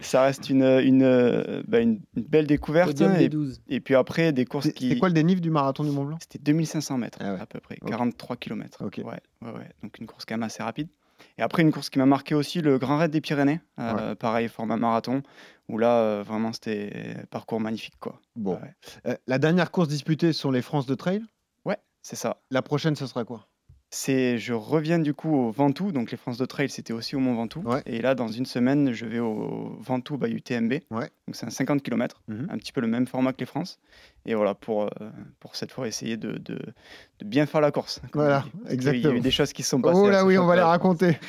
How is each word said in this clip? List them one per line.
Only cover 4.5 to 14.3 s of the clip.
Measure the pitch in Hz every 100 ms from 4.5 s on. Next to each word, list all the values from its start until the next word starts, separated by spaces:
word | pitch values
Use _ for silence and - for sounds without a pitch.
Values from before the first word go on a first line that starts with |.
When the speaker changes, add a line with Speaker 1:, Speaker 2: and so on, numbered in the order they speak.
| 143 151
Speaker 3:
C'est, |
Speaker 1:
qui | - 127
Speaker 3:
c'est | 123
quoi | 185
le |
dénif | 160 160 185
du | 165
marathon | 156 135 135
du | 151
Mont | 143 139
Blanc ? | 160
Speaker 1:
C'était | - -
deux | 143
mille | 156 156
cinq | 160
cents | - 131
mètres | 107 -
Speaker 3:
Ah | 98 95
ouais. |
Speaker 1:
à | 107
peu | -
près, | - -
Speaker 3:
Ok. | -
Speaker 1:
quarante-trois | 110 120 110 - 123
kilomètres. | - 110 - -
Speaker 3:
Ok. | 117 -
Speaker 1:
Ouais, | 117 - - _
ouais, | 117
ouais. | 113 - _
Donc | 110 -
une | 110
course | - -
quand |
même | 113
assez | 110 -
rapide. | 113 131 151 - _ _ - -
Et |
après, | 113 -
une | 156
course | 143 -
qui | 139
m'a | 131
marqué | 135 -
aussi, | 151 143 180
le | 151 131
Grand | 127 147
Raid | 165
des | 151
Pyrénées. | - 143 139 160 - -
Euh, | 117 110 110
Speaker 3:
Ouais. | 107
Speaker 1:
pareil, | 117